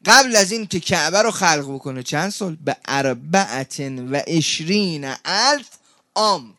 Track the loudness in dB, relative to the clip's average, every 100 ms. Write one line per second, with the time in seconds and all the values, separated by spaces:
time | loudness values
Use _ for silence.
0 | 6 6 6 2 2 -2 -4 -6 -2 0
1 | 2 2 2 2 2 2 0 -8 -8 -10
2 | -4 -4 -4 -4 -8 -6 -6 -6 -2 0
3 | 0 -2 0 0 2 -4 -6 -8 -8 -8
4 | -4 -4 0 0 0 -4 -2 0 0 -4
5 | -8 -8 -4 0 2 0 -4 -20 _ _
6 | _ 0 0 0 -4